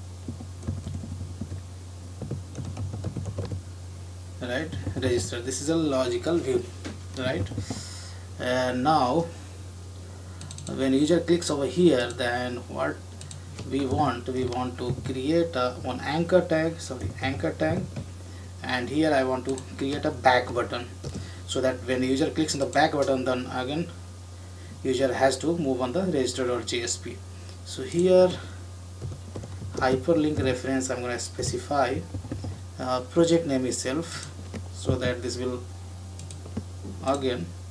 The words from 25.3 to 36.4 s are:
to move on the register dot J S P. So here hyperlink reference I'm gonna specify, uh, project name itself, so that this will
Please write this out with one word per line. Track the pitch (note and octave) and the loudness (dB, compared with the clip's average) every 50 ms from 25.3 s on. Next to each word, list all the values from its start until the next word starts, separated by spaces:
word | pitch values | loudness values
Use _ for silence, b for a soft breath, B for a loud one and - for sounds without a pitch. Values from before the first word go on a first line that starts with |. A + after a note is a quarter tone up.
| C3+ - | 6 4
to | - D#3 E3+ E3+ | 2 2 2 2
move | D#3 C3 C3 A#2+ C3 | 2 2 2 2 2
on | B2 B2 | 0 2
the | F3+ G3 | 2 2
register | F3+ D#3 C#3 B2+ B2 - C3+ B2+ | 4 4 4 2 2 2 0 0
dot | B2 B2 A#2 G#2+ | 0 0 0 -2
J | - B2 A#2+ A#2 | -2 -2 -2 0
S | - - | -2 -4
P. | - - - - - - B B B B B B B - | -4 -4 -10 -10 -10 -12 B B B B B B B -12
So | - - - C3 | -10 -6 -6 -6
here | - - F3 F3+ F#3 F#3 F#3 F#3 F3+ F3+ B B B B B B B B - - - - - - - - - - - - - - - - - - - - | -2 2 4 6 8 10 10 10 8 6 B B B B B B B B -14 -14 -14 -12 -10 -8 -8 -8 -8 -10 -10 -10 -10 -10 -10 -10 -10 -8 -6 -4
hyperlink | - C3+ C3 C3 C3 - - E3 D#3 D3+ D3+ D3+ C#3+ C3 | 0 2 4 4 4 4 4 4 4 4 2 2 2 2
reference | C3+ B2+ - - C3+ C3+ C3 B2+ - | 2 2 0 0 0 0 0 0 0
I'm | B2 B2 B2 | -2 -2 -2
gonna | B2 A#2+ A2+ | -2 -2 -4
specify, | - - - - B2+ - - - - - D3 C#3 C3 B2 C#3 - - - - - - B B B B B B B B - - - | -4 -6 -4 -4 -2 -2 -2 -4 -2 0 2 2 4 2 2 -2 -4 -6 -8 -8 -8 B B B B B B B B -12 -8 -6
uh, | C3 B2+ B2+ B2+ | -2 0 0 0
project | B2+ - - E3+ E3 D#3 E3+ E3 E3 | 0 0 4 6 6 8 6 4 4
name | C#3+ C3+ C3 B2+ | 4 2 2 2
itself, | B2 A2+ - - B2+ C3+ D#3+ E3 - - - - - - - - - - - - - - | 0 -2 -2 -2 -2 -2 -2 -2 -4 -6 -10 -10 -10 -12 -12 -12 -10 -10 -10 -10 -10 -10
so | - - - - | -8 -2 0 0
that | B2+ B2+ B2 B2 B2 | 2 2 0 0 0
this | - B2 A#2+ | -2 -4 -4
will | B2+ B2+ B2 B2 B2 - - - - - - - - - - - - - - - - | -2 -2 -2 -2 -4 -6 -10 -12 -12 -12 -12 -12 -12 -12 -12 -12 -12 -12 -12 -12 -12